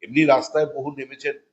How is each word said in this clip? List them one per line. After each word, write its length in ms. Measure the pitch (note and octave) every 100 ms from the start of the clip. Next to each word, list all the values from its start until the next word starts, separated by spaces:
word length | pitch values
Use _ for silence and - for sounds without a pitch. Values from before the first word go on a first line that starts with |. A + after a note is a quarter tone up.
এমনি 240 | - C3+ D3+
রাস্তায় 400 | D#3+ - D3+ D3
বহু 260 | D3 C3+
নেমেছেন 460 | C#3 C3 C3+ C#3+ C3+ _